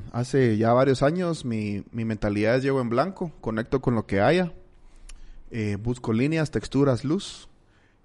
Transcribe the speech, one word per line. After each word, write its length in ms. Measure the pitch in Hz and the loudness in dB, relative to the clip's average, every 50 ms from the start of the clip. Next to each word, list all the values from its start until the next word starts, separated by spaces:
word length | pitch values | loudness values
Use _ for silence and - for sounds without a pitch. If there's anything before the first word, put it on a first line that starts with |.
| - - | -6 -6
hace 460 | - 117 123 - - 139 131 117 107 | -6 -6 -4 0 2 4 4 4 4
ya 160 | 107 110 113 120 | 4 4 4 4
varios 300 | 127 135 139 131 127 139 | 4 4 4 4 2 2
años 420 | 143 165 180 180 170 160 - - | 2 2 0 -2 -2 -4 -4 -4
mi, 380 | 123 113 110 104 104 101 98 - - | -4 -4 -4 -2 -4 -4 -6 -8 -8
mi 140 | - 117 113 | -8 -6 -4
mentalidad 500 | 113 110 101 - 104 101 104 104 110 123 | -4 -4 -2 -2 -2 0 2 2 2 2
es 80 | 131 131 | 2 2
llego 180 | 139 135 135 | 0 0 0
en 80 | 123 117 | 0 0
blanco, 420 | 117 123 151 190 185 - 185 160 - - | 0 0 0 0 -2 -6 -8 -8 -8 -8
conecto 400 | - - 110 110 117 - - 131 | -8 -4 -4 -4 -2 -2 -2 0
con 140 | - 131 120 | 0 0 0
lo 100 | 110 - | 0 0
que 140 | - 101 98 | 0 2 4
haya, 320 | 101 131 160 185 180 165 - - - - _ - - - - - - - - - - - - - - - | 4 4 4 4 2 -2 -6 -12 -20 -20 _ -20 -20 -20 -20 -20 -20 -20 -18 -18 -18 -18 -18 -18 -18 -10
eh, 260 | - 117 107 104 101 98 | -6 -4 -2 -2 -2 -4
busco 300 | 110 120 123 127 - 123 110 | -4 -4 -6 -4 -2 -2 0
líneas, 380 | 113 131 151 160 160 151 139 | 2 2 2 2 0 -2 0
texturas, 520 | - 113 - - - 135 143 143 123 107 - | -2 -4 -6 -2 0 2 4 4 2 0 0
luz 440 | 131 165 202 - - - - - - - _ _ _ _ _ _ _ _ _ | -2 -2 -2 -2 -8 -14 -16 -20 -20 -20 _ _ _ _ _ _ _ _ _